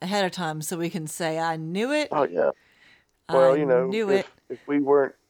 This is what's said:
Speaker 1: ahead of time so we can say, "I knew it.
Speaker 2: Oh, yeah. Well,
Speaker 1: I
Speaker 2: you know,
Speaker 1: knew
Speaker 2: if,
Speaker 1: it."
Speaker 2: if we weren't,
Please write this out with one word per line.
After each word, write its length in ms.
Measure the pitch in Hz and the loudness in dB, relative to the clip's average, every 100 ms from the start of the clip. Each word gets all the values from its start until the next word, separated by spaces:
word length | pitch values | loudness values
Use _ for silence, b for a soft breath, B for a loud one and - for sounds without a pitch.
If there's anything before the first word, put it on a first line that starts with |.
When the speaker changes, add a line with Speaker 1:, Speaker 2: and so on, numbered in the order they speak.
Speaker 1:
ahead 240 | 180 208 185 | -4 -2 -2
of 60 | |
time 280 | 175 165 156 | -2 -6 -6
so 160 | 151 170 | -6 -4
we 120 | 170 | -4
can 160 | 175 156 | -6 -8
say, 320 | - 165 160 | -6 -4 -2
"I 160 | 165 160 | -2 -4
knew 360 | 160 185 240 | -4 -4 -2
it. 180 | 302 294 | -2 -2
Speaker 2:
Oh, 120 | - 139 | 0 0
yeah. 260 | 170 - - b b b b b _ - | 0 -2 -2 b b b b b _ -2
Well, 240 | 135 131 | 4 4
Speaker 1:
I 40 | 143 | 4
Speaker 2:
you 80 | 139 | 2
know, 220 | 123 131 | 2 2
Speaker 1:
knew 220 | 220 202 | -2 2
Speaker 2:
if, 80 | 196 | 0
Speaker 1:
it." 80 | - _ - 127 | 0 _ -14 -14
Speaker 2:
if 120 | - | -2
we 120 | 147 | 0
weren't, 340 | 139 143 135 - | 4 4 4 -4